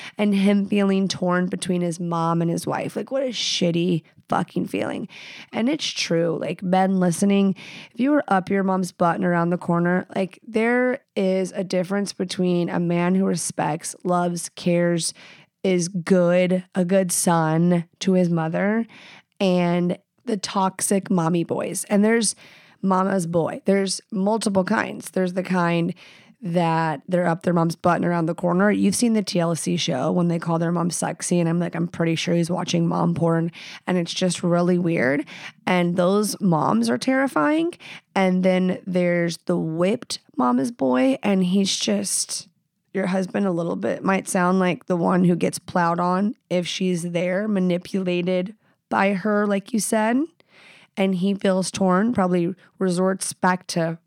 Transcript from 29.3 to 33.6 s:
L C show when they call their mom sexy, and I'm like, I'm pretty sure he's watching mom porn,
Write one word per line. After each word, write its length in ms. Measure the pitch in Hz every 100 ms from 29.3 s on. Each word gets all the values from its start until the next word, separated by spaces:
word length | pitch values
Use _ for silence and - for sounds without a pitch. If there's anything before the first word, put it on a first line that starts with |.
| 180
L 160 | 170
C 220 | 160 - 175
show 340 | - 127 156
when 180 | 180 175
they 100 | 165
call 200 | 165 165
their 140 | 170
mom 160 | 175 175
sexy, 500 | - 160 170 - 175
and 80 | 165
I'm 120 | 170
like, 140 | 170
I'm 140 | 170 175
pretty 260 | - 165
sure 200 | 165 -
he's 160 | 170 165
watching 380 | 180 170 170 170
mom 260 | 170 170
porn, 380 | 165 165 165 165 -